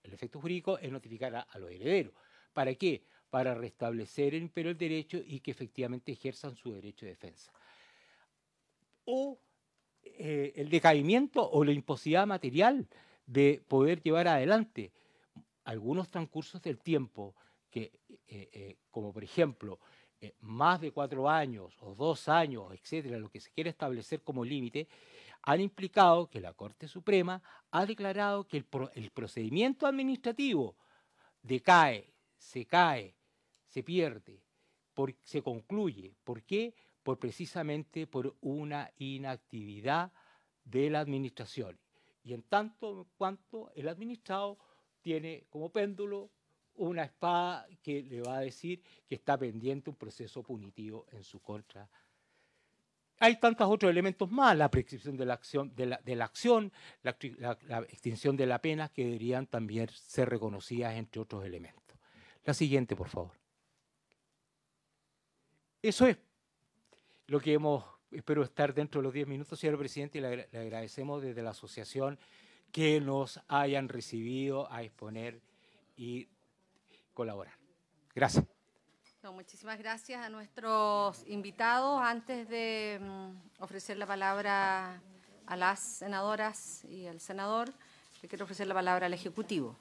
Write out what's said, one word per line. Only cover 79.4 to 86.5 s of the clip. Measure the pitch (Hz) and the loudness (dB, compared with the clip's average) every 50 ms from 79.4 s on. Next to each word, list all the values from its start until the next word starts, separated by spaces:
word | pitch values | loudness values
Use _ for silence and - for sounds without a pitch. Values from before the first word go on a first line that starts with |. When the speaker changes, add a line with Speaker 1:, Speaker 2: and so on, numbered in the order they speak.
| 180 - - - 208 214 220 208 | -18 -20 -20 -16 -10 -10 -10 -8
Speaker 2:
gracias | 214 220 226 226 - - 254 247 | -6 -8 -8 -8 -8 -12 -12 -10
a | 240 220 | -10 -10
nuestros | 220 220 208 208 _ 254 226 220 220 214 214 208 208 208 202 202 185 - - - | -12 -14 -16 -14 _ -6 0 2 4 4 6 4 4 4 2 0 -2 -4 -10 -8
invitados. | 208 208 196 202 202 - 226 233 240 254 262 277 285 269 | -6 -6 -6 -8 -2 2 4 4 4 4 4 4 2 4
Antes | 247 233 240 233 226 - 254 240 233 214 | 2 2 0 0 -4 -6 -8 -6 -6 -6
de, | 233 233 226 226 220 220 214 214 208 196 | -4 -4 -2 -2 -2 -2 -4 -4 -6 -6
mm, | 196 196 190 190 190 185 185 185 170 - _ _ | -8 -8 -10 -10 -12 -12 -14 -16 -20 -20 _ _
ofrecer | 185 185 196 196 - - 202 | -14 -12 -12 -12 -10 -10 -8
la | 202 208 | -6 -4
palabra | 185 202 196 196 196 196 202 202 202 202 196 196 190 190 190 185 180 180 180 - - - - - - - - - | -4 -2 0 0 0 0 0 0 2 2 2 2 2 0 0 -4 -6 -12 -14 -18 -20 -20 -20 -20 -20 -20 -20 -10
a | - 180 | -8 -2
las | 180 180 185 202 202 | 2 2 2 2 2
senadoras | - - - - - 202 202 190 196 208 214 214 214 214 | -4 -10 -10 -8 -6 -4 -2 -2 0 -2 0 0 -2 -4